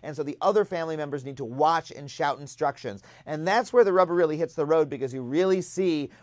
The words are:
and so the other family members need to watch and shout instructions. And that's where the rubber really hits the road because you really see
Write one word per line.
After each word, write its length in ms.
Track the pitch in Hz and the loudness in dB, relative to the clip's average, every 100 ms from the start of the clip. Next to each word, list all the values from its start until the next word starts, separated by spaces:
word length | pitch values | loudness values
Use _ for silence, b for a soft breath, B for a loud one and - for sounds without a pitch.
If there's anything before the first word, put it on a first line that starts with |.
and 100 | - | -12
so 80 | 151 | -8
the 160 | 147 147 | -8 -2
other 240 | 185 208 202 | 2 2 0
family 320 | 175 160 156 | -2 -4 -4
members 260 | 147 143 | -6 -6
need 140 | 131 139 | -8 -10
to 80 | 123 | -10
watch 440 | 127 151 165 - | 2 2 2 -2
and 200 | - 143 | -14 -16
shout 280 | - 147 139 | -4 -2 -2
instructions. 640 | 143 - 147 135 123 98 B B - | -10 -4 -4 -2 -10 -10 B B -10
And 220 | 156 160 | -6 0
that's 240 | 214 247 | 0 2
where 140 | 247 202 | 4 6
the 80 | |
rubber 200 | 185 180 175 | 6 4 4
really 200 | 165 156 | 2 0
hits 180 | 165 | -4
the 120 | - 147 | -2 2
road 240 | 160 151 | 2 2
because 240 | 135 131 | -2 -6
you 80 | 131 | -6
really 400 | 120 147 190 190 | -4 0 2 2
see 480 | - - 185 156 139 b | -2 -2 0 0 -4 b